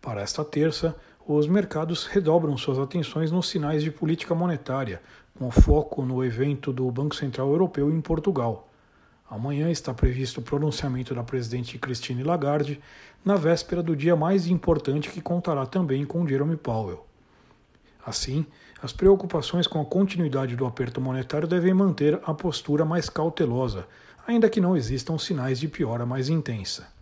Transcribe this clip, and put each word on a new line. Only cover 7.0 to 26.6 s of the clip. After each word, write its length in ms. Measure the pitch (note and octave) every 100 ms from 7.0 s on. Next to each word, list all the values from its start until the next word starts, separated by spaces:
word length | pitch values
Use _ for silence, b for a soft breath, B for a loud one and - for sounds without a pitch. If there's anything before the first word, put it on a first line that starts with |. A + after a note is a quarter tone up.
| D3 -
Central 320 | C#3 A#2+ C3
Europeu 420 | D3+ F#3 - C#3+
em 120 | D#3+
Portugal. 680 | D3+ E3 D#3+ D#3+ A#2 A2 - b b b b b _
Amanhã 440 | G#2+ B2 C#3+ D#3
está 200 | E3 -
previsto 480 | A#2+ - B2+ C3 -
o 40 |
pronunciamento 720 | B2 C#3+ D3+ - C#3 B2+ B2 B2
da 80 |
presidente 560 | A#2 C3 A#2 B2 A#2+ A#2+
Christine 420 | B2 A#2+ - B2
Lagarde, 580 | C3+ F3 C#3 D3+ D3 C#3+ B B B B -
na 100 | G3
véspera 460 | D#3 E3 - F3
do 140 | E3+ D3+
dia 200 | D#3 F3
mais 300 | D#3 G3 E3+
importante 640 | F3+ - D#3+ C#3+ C#3+ D3
que 100 | -
contará 460 | - F3 E3+ D3 C3
também 400 | F#3+ F3 C3+ D3
com 220 | E3+ E3+
Jerome 280 | C3+ C#3+ D#3+
Powell. 520 | - A2+ G#2 - - _ b b b b _ _ _ _ -
Assim, 400 | A2+ - C3+ D#3 B B B
as 140 | C3
preocupações 720 | - F#3 F#3+ F#3+ E3 C#3+ F3 E3+
com 160 | D#3+
a 40 | C#3
continuidade 680 | F3+ G3 F3+ D#3+ C3+ C3+ A#2+
do 80 |
aperto 380 | B2+ A#2+ B2 A#2
monetário 460 | C3 C3 B2 D3 D#3+
devem 260 | F3+ F3
manter 480 | F#3 G3 E3 D3 D3+
a 120 | - D#3
postura 500 | F3+ D3+ - D3 D#3
mais 240 | E3+ D#3+
cautelosa, 760 | - D#3 D#3+ D3 A#2+ C3 G2+ F2 B B B -
ainda 200 | A#3 A3+
que 140 | A3
não 160 | F3+ F3+
existam 400 | A2+ B2+ - D#3+
sinais 420 | - D#3+ C3 B2+
de 80 | D3+
piora 380 | - C3 A#2 A#2+
mais 240 | C3 C3
intensa. 580 | D#3+ D3 A2+